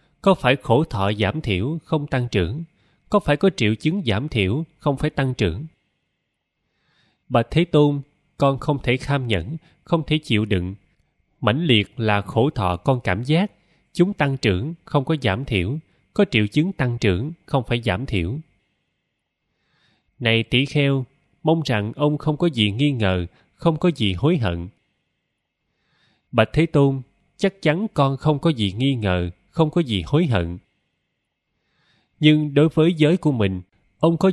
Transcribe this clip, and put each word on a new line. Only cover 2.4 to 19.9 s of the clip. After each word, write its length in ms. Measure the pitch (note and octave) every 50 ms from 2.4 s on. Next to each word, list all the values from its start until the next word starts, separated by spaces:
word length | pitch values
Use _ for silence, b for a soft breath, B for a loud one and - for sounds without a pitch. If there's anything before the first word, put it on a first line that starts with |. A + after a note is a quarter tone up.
| F2+ E2+ A2+ D#3 E3+ - _ _ _ _ _ _ _ _
Có 100 | - G3+
phải 160 | - - G3
có 140 | F#3 - G3 -
triệu 180 | - A2+ G#2 A2+
chứng 280 | - - D#3 F3 G#3 D#3+
giảm 220 | A#2+ G2 G2 C3+ D3+
thiểu, 360 | - A#2 G2 F#2 G#2+ D3+ E3 - _ _
không 180 | - D3+ C#3
phải 140 | C3 - D3+
tăng 240 | - - C#3 C3 B2
trưởng?" 320 | - A2+ F2+ E2 G2+ D#3 D#3+ - _ _ _ _ _ _ _ _ _ _ _ _ _ _ _ _ _ _ _ _ _ _ _ _ _ _ _ _ _ _ -
"Bạch 180 | B2 A#2+ A2+ -
Thế 140 | - D#3 F3+
Tôn, 360 | - - D3+ D3 D3 C#3+ C#3 C3+ _ _ _ _ _ _
con 220 | - C#3+ C#3 C3+ B2+
không 200 | - - D3 C3 -
thể 140 | B2 B2
kham 300 | B2+ - - C#3+ C#3 B2+
nhẫn, 300 | A#2 G#2+ F2 D#2+ F#2+ D#3+ E3 b b b b b
không 180 | - F3 E3 D3+
thể 120 | - D3+ D#3
chịu 260 | - - A#2+ G#2 A2
đựng. 300 | G#2 G2+ F#2 F2+ F#2 G2 - _ _ _ _ _ _ _ _ _ _ _ _
Mãnh 240 | - G#2 A2 D3 F3+
liệt 360 | D#3 A#2+ G#2 G2+ - _ -
là 200 | A2+ G#2+ G#2 G2+
khổ 300 | G2+ - - A2+ A#2+ C#3+
thọ 260 | - A#2+ G2 F2+ F2
con 240 | F2 - C#3 C3 B2 -
cảm 200 | A2 F2+ G2+ A#2+
giác, 280 | C3 D#3 E3+ G3+ G#3 _ _ _ _ _ _ _ _ -
chúng 200 | - F3 G3 G3+
tăng 240 | - D3+ C#3 C3+
trưởng, 380 | C3 - A2+ F#2 F2+ A2+ D#3 E3+ - _
không 200 | - - D3 C3+
có 120 | - D#3+ D3 B2+
giảm 220 | G#2+ F#2+ A2+ C#3
thiểu. 340 | - A#2+ F#2+ F2 G2 C#3 D#3 - _ _ _ _ _ -
Có 100 | - G3+ -
triệu 160 | - A2 G#2+
chứng 260 | G#2 - D3 D#3+ F#3+ F#3+
tăng 260 | - C3+ B2 A#2+ A#2
trưởng, 340 | - G#2 F2+ F2+ A#2+ D#3 E3+ - _
không 180 | - - C3+ A#2
phải 160 | - A#2+ A#2+ A#2
giảm 240 | A#2 F2+ G2 C3+
thiểu." 320 | - - F#2+ E2+ F2+ A#2+ D#3 - _ _ _ _ _ _ _ _ _ _ _ _ _ _ _ _ _ _ _ _ _ _ _ _ _ _ _ _ _